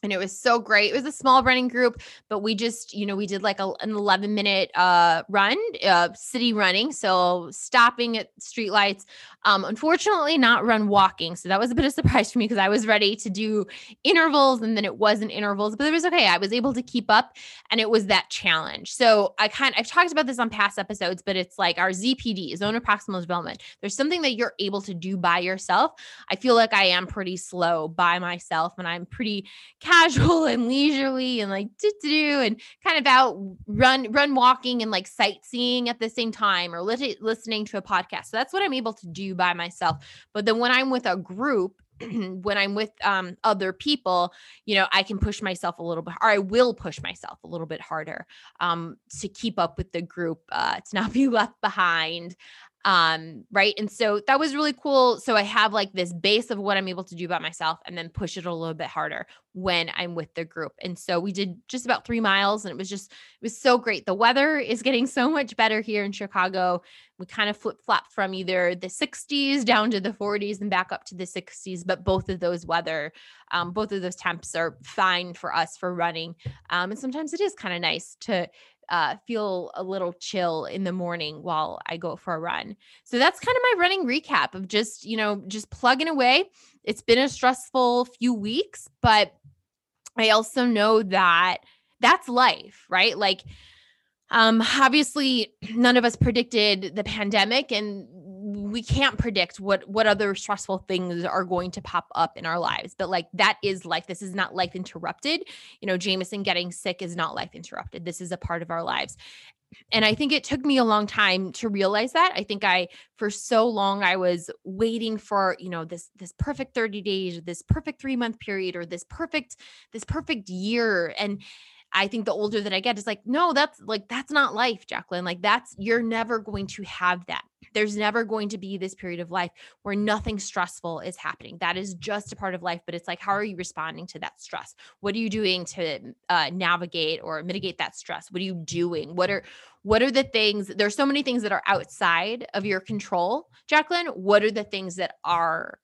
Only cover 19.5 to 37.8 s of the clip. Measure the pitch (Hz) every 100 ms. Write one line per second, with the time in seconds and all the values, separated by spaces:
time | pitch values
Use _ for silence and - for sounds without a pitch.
19.5 | - 269 214 226 - 349 311 269 247 226
20.5 | 214 202 202 196 208 180 185 - 190 180
21.5 | - 170 170 185 185 226 262 247 196 165
22.5 | 170 202 226 240 208 - 190 170 175 170
23.5 | - - - 202 - 277 349 294 226 240
24.5 | - 196 202 202 175 180 190 175 175 180
25.5 | 190 - 185 311 - - - - 196 254
26.5 | 233 220 214 196 180 180 - 185 180 -
27.5 | 180 170 165 156 165 175 175 175 175 -
28.5 | 165 170 - 175 175 175 - 214 202 196
29.5 | - - _ - 339 330 262 320 330 311
30.5 | 240 240 269 285 277 269 262 254 240 202
31.5 | 196 208 _ 415 415 302 311 302 285 233
32.5 | 226 - - 381 320 277 254 262 196 196
33.5 | 185 - 208 254 262 233 254 285 262 247
34.5 | 247 247 247 220 196 190 - 208 - -
35.5 | 240 247 247 240 240 226 226 226 208 208
36.5 | 185 175 170 185 240 269 185 220 226 220
37.5 | 214 208 202